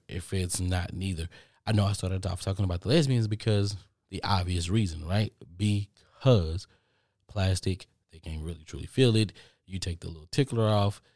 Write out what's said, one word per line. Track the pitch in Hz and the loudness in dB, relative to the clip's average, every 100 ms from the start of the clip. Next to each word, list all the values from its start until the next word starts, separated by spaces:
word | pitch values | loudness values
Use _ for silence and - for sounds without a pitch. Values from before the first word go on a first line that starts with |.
| - | -10
if | 85 - | -10 -6
it's | 98 90 - | -4 -2 -2
not | 90 90 85 | -2 -2 -4
neither. | - 95 85 82 - - _ - | -6 -6 -4 -8 -12 -20 _ 0
I | |
know | 110 98 | 2 2
I | |
started | 104 92 92 95 | 0 -2 -4 -4
off | 90 | -4
talking | - 95 95 | -4 -2 -2
about | 87 | -2
the | 90 | 2
lesbians | 156 143 123 110 | 2 4 2 0
because | 104 - 104 98 101 - _ _ | -2 0 2 0 -4 -12 _ _
the | 98 | -6
obvious | - 98 87 90 82 | 0 0 0 -2 0
reason, | 107 101 80 80 | 0 0 -2 -2
right? | 98 110 - - 87 | 0 0 -4 -18 -2
Because | 104 101 101 _ _ _ 135 117 80 87 - _ _ _ _ _ - | 0 0 -2 _ _ _ 4 4 4 -4 -8 _ _ _ _ _ -10
plastic, | 104 95 95 - 90 - _ _ | -2 0 2 0 -4 -6 _ _
they | 82 | -18
can't | - 78 | -12 -8
really | 78 80 | -8 -10
truly | 78 71 - | -12 -12 -4
feel | - 127 110 | 4 6 6
it. | 107 - - _ - | 2 -2 -20 _ -14
You | 92 | -8
take | 90 87 | -6 -8
the | 85 | -10
little | 82 76 | -14 -4
tickler | - 135 117 110 | -2 0 2 4
off, | 104 101 - _ | 4 2 0 _